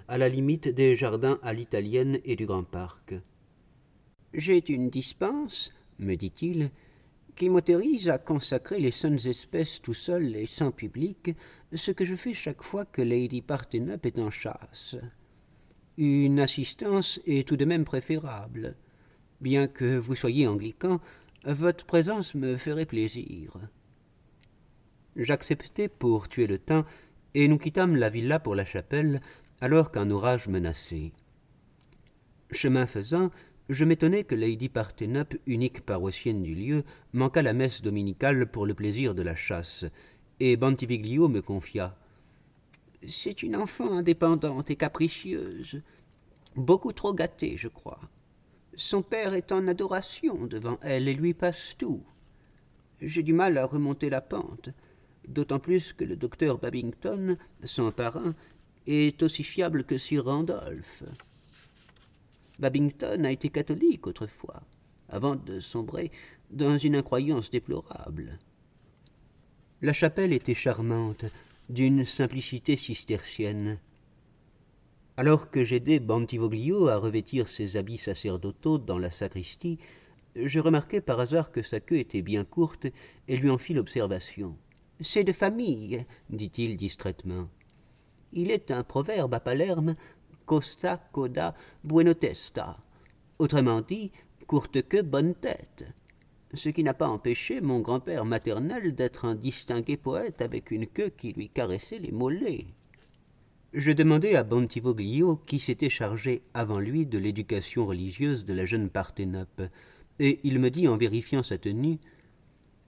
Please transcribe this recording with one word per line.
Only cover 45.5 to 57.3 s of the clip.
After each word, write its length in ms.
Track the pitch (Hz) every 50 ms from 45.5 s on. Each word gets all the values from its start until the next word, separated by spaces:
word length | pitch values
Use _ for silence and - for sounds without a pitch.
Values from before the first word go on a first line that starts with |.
| - - - - 139 147 - _ _ - _ _ _ _ _ _ _ _ _ _ -
beaucoup 360 | 131 127 143 185 190 - 233
trop 220 | 214 - - 202 196
gâtée, 420 | 165 165 - - - - - -
je 100 | - 117
crois. 340 | 113 - - - - - - - - _ _ _ _ _ _ _ _ _ _ _ _ -
Son 280 | - - - 202 196 185
père 320 | - 226 220 208 190 196
est 160 | 180 - -
en 160 | 190 190 190
adoration 800 | 180 175 185 196 190 190 190 - - - - 320 311 196 - -
devant 320 | - 113 107 117 117 120 -
elle 260 | - 151 135 127 131
et 60 | 139 135
lui 220 | 143 165 175 170
passe 400 | - 185 175 - - - - -
tout. 240 | - - - 123 - - - _ _ _ _ _ _ _ _ _ _ _ _ _ _ _ _ _ -
J'ai 220 | - 156 156 170
du 100 | 151 160
mal 280 | 165 175 190 185 156 135
à 80 | 131
remonter 420 | 135 151 147 147 139 139 - 151 143
la 100 | 135 131
pente, 500 | - - - - - - - - - 131 - - - _ _ _ _ _ _ _ -
d'autant 320 | - 131 147 143 - 139 143
plus 340 | - 170 185 180 - - -
que 100 | - -
le 120 | - -
docteur 420 | - 123 120 - - 160 147 123
Babington, 800 | - - 120 - 127 117 117 - - - 202 202 196 190 185